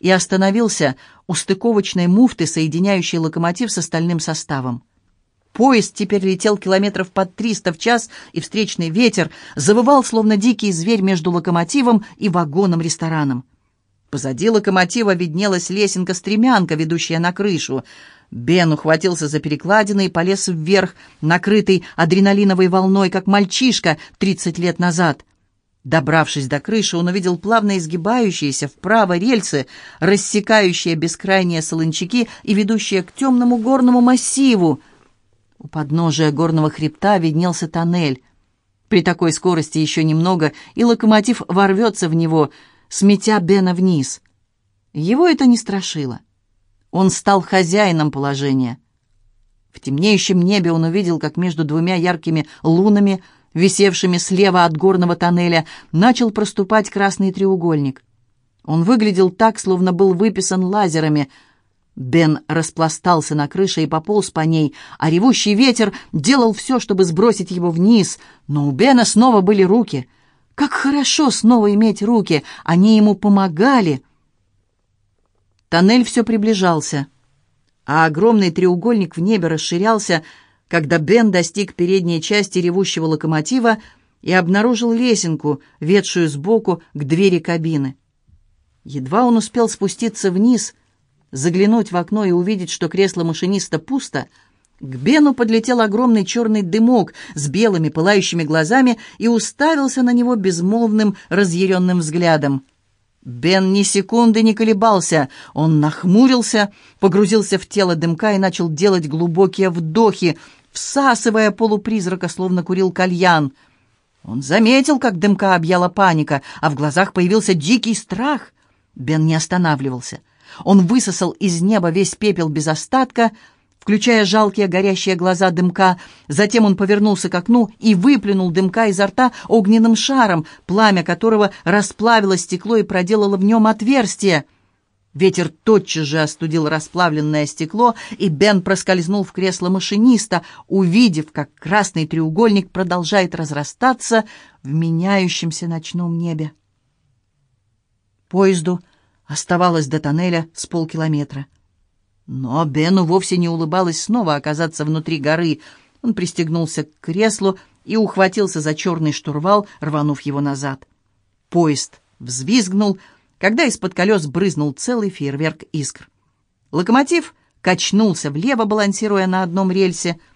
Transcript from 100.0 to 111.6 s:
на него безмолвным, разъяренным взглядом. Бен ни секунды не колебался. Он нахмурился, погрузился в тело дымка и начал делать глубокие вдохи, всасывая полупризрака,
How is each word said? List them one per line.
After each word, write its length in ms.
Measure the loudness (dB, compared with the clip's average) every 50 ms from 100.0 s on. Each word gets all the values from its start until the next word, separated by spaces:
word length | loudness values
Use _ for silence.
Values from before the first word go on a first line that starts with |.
на 100 | 0 2
него 220 | 2 2 2 0 0
безмолвным, 800 | 0 0 -2 -2 -2 -2 0 0 0 0 0 2 2 0 0 -2 -4 -8 -4
разъяренным 720 | 0 0 0 0 0 0 0 0 2 2 0 0 0 0
взглядом. 640 | -2 -2 -2 0 2 2 2 2 0 -2 -2 -4 -6 _ _ _ _ _ _ _ _ _ _ _
Бен 500 | -18 -16 -10 -4 -2 0 2 2 2 2
ни 100 | 2 0
секунды 600 | 0 0 0 -2 -2 0 2 2 4 4 4 4
не 120 | 2 2 2
колебался. 760 | 2 2 0 2 2 2 2 2 2 0 0 0 0 0 -2 -6 -14 -20 -10
Он 280 | -4 -2 0 2 2 2
нахмурился, 920 | 0 0 -2 -2 0 2 4 6 6 6 4 2 0 0 0 0 0 -2 -4 _ _ _ _ 0
погрузился 580 | 0 2 4 2 2 4 2 0 0 0 -4 -4
в 80 | -4
тело 300 | -4 -2 0 0 0 0
дымка 380 | 0 -2 -2 -2 0 0 0 0
и 40 | 0
начал 300 | 0 -2 -2 -2 -4 -4
делать 380 | -2 0 2 2 2 2 -2 -2
глубокие 640 | -4 -2 -2 0 2 2 2 2 2 0 -2 -2
вдохи, 680 | -2 -4 -4 -2 0 2 2 2 2 0 -2 -2 -2 -4 -10 -20 _ _ _ _
всасывая 800 | -16 -14 -10 -6 -2 0 2 2 2 0 0 0 0 2 0 0
полупризрака, 800 | 0 0